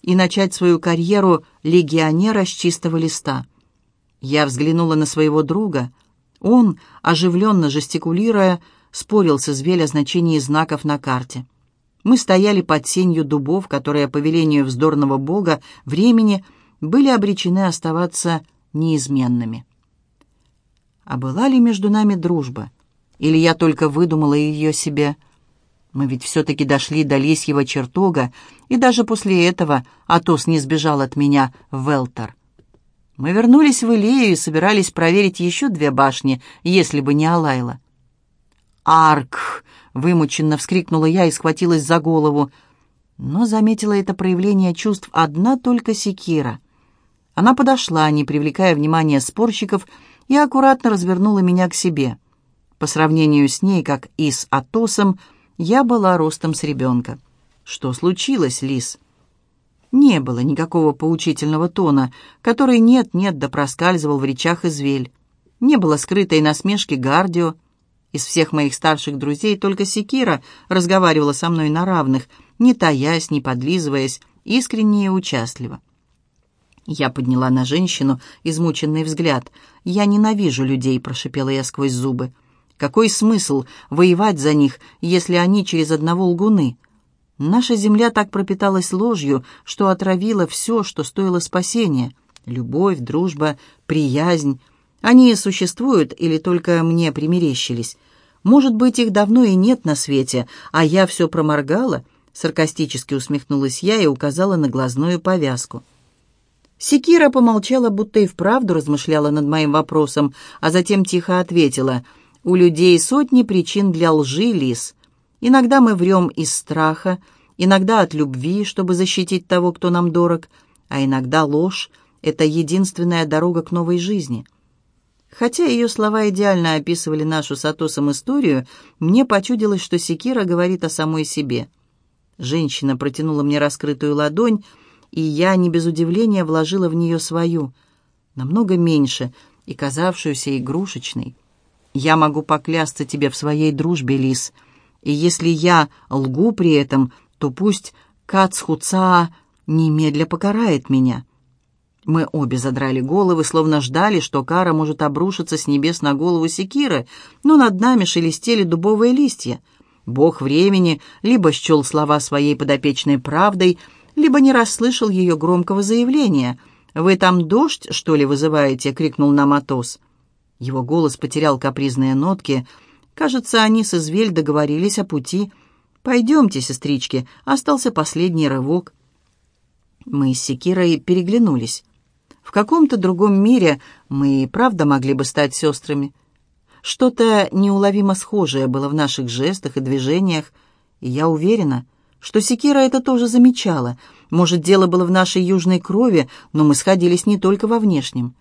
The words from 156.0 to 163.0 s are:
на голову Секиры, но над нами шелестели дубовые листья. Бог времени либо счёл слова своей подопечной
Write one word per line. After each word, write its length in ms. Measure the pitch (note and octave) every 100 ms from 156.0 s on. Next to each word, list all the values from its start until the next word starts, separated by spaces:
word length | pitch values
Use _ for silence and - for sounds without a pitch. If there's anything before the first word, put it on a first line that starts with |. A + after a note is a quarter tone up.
на 140 | D3
голову 340 | C#3 E3+ E3+ E3
Секиры, 580 | F3 F#3+ C#4 C#4+ D3 A#2+ - - _
но 160 | C#4 D#4
над 220 | A#3 F#3
нами 240 | A#3+ B3
шелестели 580 | F3+ E3+ E3 D3+ - A#3
дубовые 500 | F3+ E3 F#3+ G#3+ A#3+
листья. 480 | B3+ C#4+ - B2 A#2+ _ _ _ _ -
Бог 340 | B2 D#3+ -
времени 640 | C3+ D3 G3 G3 F3 C#3+ - -
либо 300 | G#3 A#3+ E3
счёл 320 | C#3+ - D#3
слова 340 | C3 D3+ D3+ D3
своей 360 | - C#3+ D3 C#3+
подопечной 600 | C#3+ C#3+ C#3+ C3+